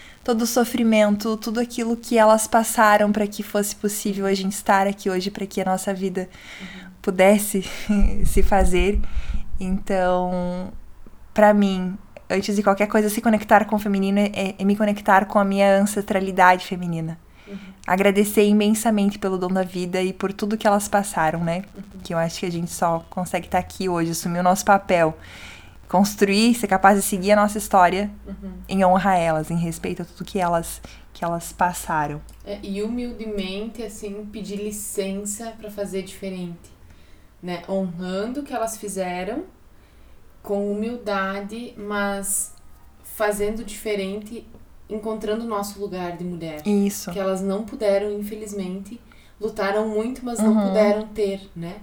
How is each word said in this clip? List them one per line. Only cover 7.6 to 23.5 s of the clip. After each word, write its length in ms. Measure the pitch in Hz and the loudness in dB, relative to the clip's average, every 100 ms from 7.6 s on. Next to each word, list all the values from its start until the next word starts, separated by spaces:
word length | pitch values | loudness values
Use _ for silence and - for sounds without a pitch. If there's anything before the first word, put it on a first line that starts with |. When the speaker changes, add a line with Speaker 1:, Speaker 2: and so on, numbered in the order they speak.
| - - - | -4 -8 -2
Speaker 1:
<laughs> 320 | 202 196 202 - | 4 6 6 6
se 160 | 190 | 8
fazer. 580 | - 196 180 180 185 208 208 - - - - - | 6 8 6 6 4 2 0 0 0 -2 0 -2
Então, 1120 | 190 190 - 190 180 180 180 180 180 180 190 - - - - - - | 0 -2 0 0 2 2 0 -2 -4 -4 -8 -12 -16 -18 -20 -20 -4
pra 200 | - 208 | 6 6
mim, 440 | 208 196 190 185 196 - - - | 6 2 0 -4 -8 -14 -20 -4
antes 260 | 190 196 202 | -2 0 0
de 80 | |
qualquer 240 | 202 196 208 | 2 2 2
coisa, 220 | 220 214 | 2 2
se 120 | 208 | 0
conectar 440 | 233 214 - 208 214 | 0 0 4 4 4
com 100 | 214 | -2
o 40 | |
feminino 400 | 208 196 196 202 | 0 0 2 2
é, 360 | 202 202 190 196 | 0 -2 -6 -2
é 60 | 196 | 0
me 100 | 208 | 2
conectar 500 | 208 208 - 196 202 | 0 0 4 4 4
com 140 | 214 | 2
a 40 | 196 | 2
minha 320 | 196 196 196 | 4 4 6
ancestralidade 840 | 202 208 196 196 190 185 180 185 - | 2 -2 -2 -2 0 6 6 6 0
feminina. 540 | 180 175 165 160 165 - - - | -6 -4 -4 -6 -10 -18 -20 -18
Speaker 2:
Uhum. 100 | 196 185 - - | -16 -16 -14 -2
Speaker 1:
Agradecer 580 | 190 196 196 208 214 208 | 2 4 4 4 4 6
imensamente 760 | 208 208 214 233 208 202 - | 6 4 2 2 2 0 0
pelo 180 | 196 185 | -2 -2
dom 120 | 185 | 0
da 140 | 190 | -2
vida 380 | 185 185 180 185 | -2 -4 -4 -2
e 120 | 185 | -2
por 180 | 185 190 | -2 -6
tudo 260 | 196 208 220 | -4 -4 0
que 80 | 220 | 2
elas 220 | 208 208 | 2 2
passaram, 560 | 202 202 - 160 165 | 0 0 0 0 0
né? 200 | 165 175 196 - | -2 -4 -8 -16
Speaker 2:
Uhum. 80 | - - | -18 -18
Speaker 1:
Que 100 | - | -6
eu 40 | 170 | -2
acho 220 | 165 - | -2 -4
que 60 | 180 | -6
a 60 | |
gente 200 | 170 170 | -4 -6
só 340 | - 175 165 - | -2 0 0 -4
consegue 380 | - 180 180 | -8 -4 -6
tá 100 | - | -2